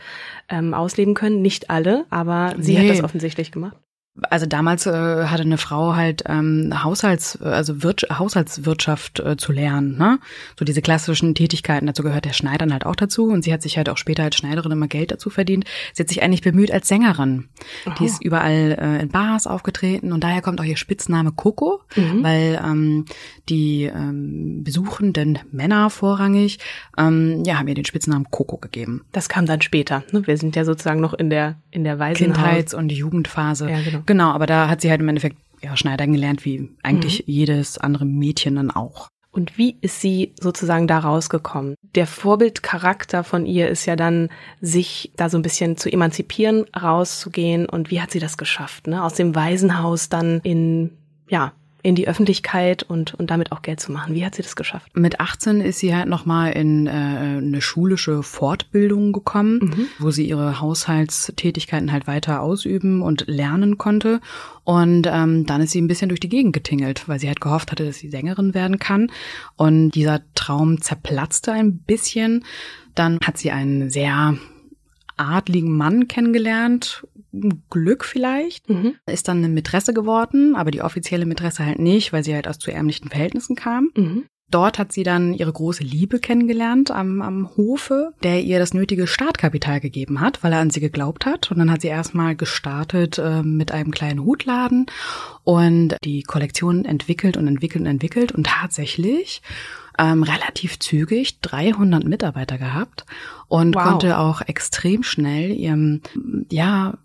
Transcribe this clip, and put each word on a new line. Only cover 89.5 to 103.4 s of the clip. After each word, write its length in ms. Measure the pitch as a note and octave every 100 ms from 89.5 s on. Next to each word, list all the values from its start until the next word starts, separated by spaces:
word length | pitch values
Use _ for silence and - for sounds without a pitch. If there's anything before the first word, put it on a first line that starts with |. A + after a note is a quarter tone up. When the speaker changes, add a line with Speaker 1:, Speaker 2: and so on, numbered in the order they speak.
| D3+ D3 C#3+
Speaker 2:
gegeben 420 | C#3 C3+ C3 C#3
hat, 220 | G3+ C#4+
weil 100 | E3+
er 60 | D#3+
an 120 | D#3+
sie 100 | D3
geglaubt 440 | D3+ D3+ C#3+ E3
hat. 280 | C4 E4+ -
Und 60 | E3+
dann 100 | E3
hat 120 | E3
sie 40 | E3
erstmal 480 | D#3 D#3+ E3+ E3
gestartet, 800 | D#3 D3+ - D3 C#3+ D#3 F3+ E3+ -
äh, 260 | D#3 D#3+
mit 260 | D#3 D#3 D#3
einem 220 | D#3 D#3
kleinen 320 | D3 D3 C#3+
Hutladen 640 | D3+ D4 C4 B3 B3 B3 C4 - - - - -
und 500 | - E3+ E3+ E3+ E3 -
die 200 | D3+ C#3+
Kollektion 600 | - D3+ D3+ - F3 F3
entwickelt 520 | A3+ D3+ - E3+ F#3+ E3+
und 100 | D3
entwickelt 360 | C#3 D#3+ E3
und 40 | D#3+
entwickelt 460 | C#3 D#3+ A#3+ A#3+
und 120 | - D3
tatsächlich, 920 | - F3 - D3 - F3+ D4 G4 - - - - - - -
ähm, 260 | D#3+ D#3+
relativ 560 | D#3 C3+ - - F3 -
zügig 600 | - D3+ D#3+ A3+ C#4 -
dreihundert 640 | - C3+ F3+ G#3+ G3 E3
Mitarbeiter 540 | C#3 E3+ C3+ C3 C3 B2+
gehabt 460 | C3 C#3 A#3 - - - - -